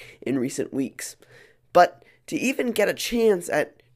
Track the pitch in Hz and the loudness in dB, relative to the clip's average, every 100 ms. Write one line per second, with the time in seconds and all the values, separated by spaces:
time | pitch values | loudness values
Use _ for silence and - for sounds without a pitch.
0 | - - - 135 123 - - 131 131 - | -20 -12 -4 -4 -4 -6 -6 -6 -6 -8
1 | - - _ - - _ _ 175 175 - | -16 -16 _ -20 -20 _ _ 4 4 2
2 | _ _ - 151 240 269 247 208 196 151 | _ _ -10 -4 -4 -2 -4 0 0 -2
3 | - 233 226 190 175 147 - _ _ | -4 0 2 2 0 -2 -4 _ _